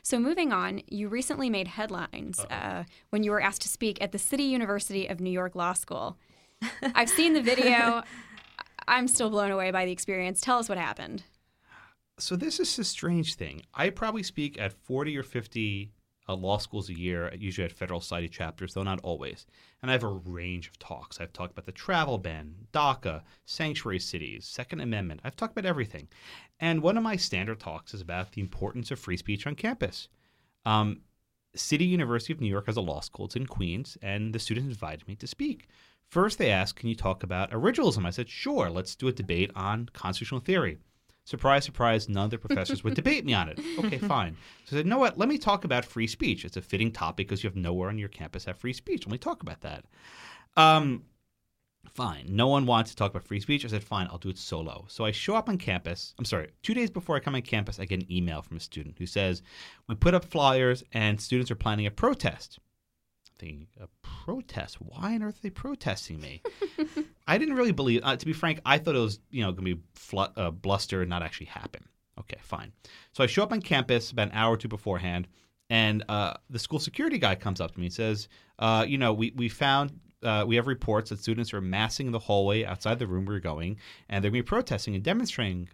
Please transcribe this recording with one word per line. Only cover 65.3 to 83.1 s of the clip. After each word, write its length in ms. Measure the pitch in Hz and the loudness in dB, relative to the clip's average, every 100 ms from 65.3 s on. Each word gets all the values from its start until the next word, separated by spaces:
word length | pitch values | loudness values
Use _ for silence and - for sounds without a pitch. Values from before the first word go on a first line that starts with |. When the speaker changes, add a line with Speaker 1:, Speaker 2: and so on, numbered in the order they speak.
| 208 | -6
Speaker 2:
are 20 | |
they 60 | 208 | -10
protesting 720 | - 269 277 - 92 - 80 | -8 -8 -4 -4 -4 -6 -10
me?" 220 | 76 69 466 - 392 - 311 | -10 -10 -12 -6 -8 -4 -4
<laughs> 420 | - 302 - - | -4 -8 -8 0
I 100 | 185 | 2
didn't 180 | 311 262 | 2 2
really 160 | 240 | 2
believe, 280 | 143 135 117 | 2 4 4
uh, 120 | 135 131 | 2 0
to 100 | 156 | -2
be 80 | |
frank, 280 | 156 170 156 - | -2 0 0 4
I 120 | 147 | 4
thought 180 | 156 135 | 4 2
it 40 | |
was, 200 | 110 101 _ | 2 -2 _
you 140 | 131 | -2
know, 80 | 98 | 0
gonna 240 | 92 92 87 | 0 -2 -2
be 60 | - - | -6 -20
flu-, 260 | - 98 95 - | -6 0 0 0
uh, 120 | 87 | -4
bluster 500 | 82 98 98 - 95 | -2 0 0 0 -2
and 80 | 90 | 0
not 140 | 87 | -2
actually 240 | 80 - 78 | -4 -8 -12
happen. 360 | - - - - _ _ - | -12 -12 -14 -18 _ _ -18
Okay, 180 | - - | -14 -14
fine. 300 | - - 107 - - - - | -10 -10 -10 -18 -20 -20 -16
So 100 | - | 2
I 40 | 127 | 4
show 160 | - | 4
up 80 | 202 | 2
on 100 | 226 | 0
campus 500 | - 143 123 120 - | 2 2 4 2 2
about 180 | 120 104 | 0 0
an 40 | |
hour 200 | 110 113 | 4 4
or 40 | 113 | 4
two 120 | 113 | 0
beforehand, 580 | 107 - 90 90 87 90 _ _ _ _ | -6 -2 -2 0 -2 -4 _ _ _ _
and, 340 | 113 110 107 - | 4 4 2 0
uh, 260 | 104 98 - - | 0 0 -4 -8
the 80 | 120 | -8
school 220 | - 156 | -4 -4
security 380 | 165 - 320 262 | -4 -2 0 2
guy 180 | 110 95 | 2 2
comes 240 | 104 92 | 0 -2
up 140 | 82 | -4
to 60 | 82 | -4
me 80 | 87 | -6
and 60 | |
says, 340 | - 110 107 107 - _ - | -2 -2 -2 -4 -18 _ -2
uh, 260 | 113 110 113 | 4 4 4
"You 100 | 139 | 2
know, 140 | 123 | 2
we, 180 | 107 117 131 | 2 0 0
we 140 | 117 | -4
found, 500 | - 143 139 143 - - _ | 0 2 4 2 -4 -20 _
uh, 220 | 120 107 110 | 0 2 4
we 80 | 117 | 2
have 120 | 120 | 2
reports 420 | 127 - 107 110 | -2 2 2 0
that 100 | 101 | -6
students 340 | - 117 113 | -2 -2 -2
are 60 | 104 | -4
massing 440 | 92 95 110 - 135 | -2 0 0 -2 -4
in 60 | |
the 40 | 113 | -4
hallway 440 | - 101 98 107 | 2 4 4 2
outside 340 | 101 90 107 117 | 0 -4 -2 0
the 100 | |
room 180 | 113 | 0